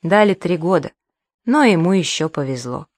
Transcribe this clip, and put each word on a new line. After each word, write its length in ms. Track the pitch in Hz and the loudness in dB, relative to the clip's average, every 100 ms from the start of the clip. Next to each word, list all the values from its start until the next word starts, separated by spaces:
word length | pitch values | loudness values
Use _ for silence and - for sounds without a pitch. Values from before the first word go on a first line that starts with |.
Дали 320 | 165 196 208 | 2 2 4
три 220 | 190 170 175 | 2 -2 -4
года, 340 | 165 185 135 _ _ _ _ _ | 0 -2 -2 _ _ _ _ _
но 180 | - 277 | -2 2
ему 300 | 269 180 170 | 4 4 2
ещё 360 | 190 160 - 160 | 0 -2 -4 -6
повезло. 600 | 151 135 131 120 127 151 | -4 -6 -6 -8 -12 -12